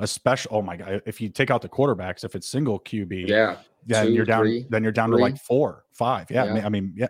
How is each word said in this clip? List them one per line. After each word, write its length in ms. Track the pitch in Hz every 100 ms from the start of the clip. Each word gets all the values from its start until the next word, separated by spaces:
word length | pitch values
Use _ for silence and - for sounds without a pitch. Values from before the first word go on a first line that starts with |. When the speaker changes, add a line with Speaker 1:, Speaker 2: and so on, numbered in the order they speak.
Speaker 1:
especially, 560 | 107 - 123 131 - 107
oh 60 |
my 140 | 92 87
God, 260 | 95 104 113
if 140 | -
you 80 | 110
take 220 | - 135
out 120 | 117
the 60 | -
quarterbacks, 560 | - 143 98 92 -
if 100 | -
it's 140 | 95 -
single 300 | 131 143 98
Q 280 | - 110 92
B, 180 | 95 92
Speaker 2:
Yeah. 300 | 104 107 - - _ 113
Speaker 1:
Then 200 | 110 107
Speaker 2:
two, 60 |
Speaker 1:
you're 120 | 113
down, 180 | 110 113
Speaker 2:
three, 240 | 110 117 123
Speaker 1:
then 140 | 110
you're 100 | 110
down 180 | 110 113
to, 60 | 120
Speaker 2:
three. 60 |
Speaker 1:
like, 160 | 104 139
four, 460 | - 127 127 71 _
five. 380 | - 120 113 85
Yeah, 140 | 123
Speaker 2:
Yeah. 60 | 107
Speaker 1:
I 40 |
mean, 100 | 110
I 40 | 104
mean, 240 | 104 95 90
yeah, 100 | 127